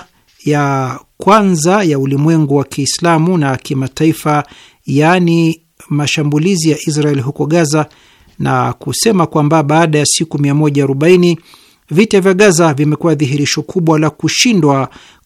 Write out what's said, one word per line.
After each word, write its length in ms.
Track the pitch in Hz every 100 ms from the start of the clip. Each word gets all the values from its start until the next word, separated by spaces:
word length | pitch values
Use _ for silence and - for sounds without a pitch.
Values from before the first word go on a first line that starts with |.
| - _ _ _ 147
ya 540 | 147 139 135 131 131 - -
kwanza 640 | 190 214 196 170 165 208
ya 160 | 175 139
ulimwengu 560 | 135 139 151 165 143 143
wa 80 |
Kiislamu 720 | 135 - 131 - 170 160 170 180
na 200 | 139 131
kimataifa, 840 | - 139 135 - 160 156 156 147 - - - _ -
yaani 760 | 139 156 185 170 165 165 160 _ _ -
mashambulizi 800 | 147 139 - 147 147 180 185 160
ya 60 | 143 165
Israel 340 | 147 147 139
huko 240 | 123 - 147
Gaza, 400 | 170 151 156 147 _ _ _ _ -
na 340 | 139 127 123
kusema 540 | - 143 - 226 190 160
kwamba 360 | 156 147 160
baada 360 | 143 156 170 151
ya 60 | 143
siku 340 | - 165 143
mia 160 | 143 143
moja 280 | 151 143
arobaini, 560 | 139 135 165 180 175 165 - - _ _ -
vita 300 | 156 220 202
vya 120 | 190
Gaza 400 | 185 208 165 165
vimekuwa 420 | 139 151 147 170 147
dhihirisho 460 | 135 143 143 156
kubwa 380 | - 190 160 156
la 100 | 156
kushindwa 800 | - 160 - 254 202 147 135 123 - - _